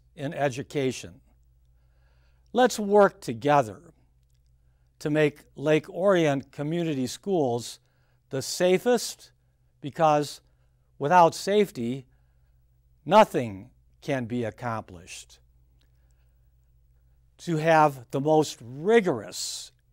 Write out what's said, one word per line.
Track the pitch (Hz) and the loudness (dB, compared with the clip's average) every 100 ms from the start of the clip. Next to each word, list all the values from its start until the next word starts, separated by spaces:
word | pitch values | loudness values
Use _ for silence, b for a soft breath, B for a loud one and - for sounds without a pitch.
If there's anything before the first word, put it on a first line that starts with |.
| _ - | _ -12
in | 139 | -10
education. | 160 143 123 - 151 131 120 92 90 _ _ _ _ _ _ _ _ _ _ _ _ _ | -4 -4 -4 -8 -4 -4 -6 -12 -20 _ _ _ _ _ _ _ _ _ _ _ _ _
Let's | 226 247 - | 0 0 0
work | 202 208 196 - | 2 4 4 2
together | - 113 139 147 113 92 - _ _ _ _ _ _ _ _ _ _ _ | -10 -4 2 2 2 -6 -20 _ _ _ _ _ _ _ _ _ _ _
to | 156 | -2
make | 151 151 - _ - | 0 0 -2 _ -8
Lake | 143 156 - | 0 0 0
Orion | - 196 185 156 139 | -2 2 4 2 0
Community | 120 - 147 170 165 139 127 | -6 -10 -6 -4 -4 -4 -6
Schools | - - 185 135 120 110 - _ _ _ _ _ | -8 -4 -2 0 -2 -6 -16 _ _ _ _ _
the | 135 | -10
safest, | - - 180 185 240 240 - - - _ _ _ _ _ | -8 -2 0 2 2 -2 -2 -12 -20 _ _ _ _ _
because | 147 123 160 151 143 - _ _ _ _ _ _ | -14 0 2 2 -2 -8 _ _ _ _ _ _
without | 143 180 165 - | 2 6 6 2
safety, | - 208 202 - 117 135 - _ _ _ _ _ _ _ _ _ - | -2 0 0 -4 -6 -8 -12 _ _ _ _ _ _ _ _ _ 4
nothing | 196 208 165 117 98 110 _ _ _ | 6 6 2 -4 -8 -16 _ _ _
can | - 135 117 | -6 -6 -4
be | 120 113 | -4 -6
accomplished. | 104 123 113 104 90 90 - - _ _ _ _ _ _ _ _ _ _ _ _ _ _ _ _ _ _ _ _ _ | -6 -8 -8 -10 -18 -18 -20 -20 _ _ _ _ _ _ _ _ _ _ _ _ _ _ _ _ _ _ _ _ _
To | - 156 | -6 -2
have | 160 160 151 135 117 | 4 6 4 2 -8
the | 139 | -4
most | 139 156 151 - | 2 2 0 -6
rigorous | 117 131 170 233 180 127 92 - - - - _ _ | -18 -8 2 2 2 -2 -8 -12 -10 -12 -16 _ _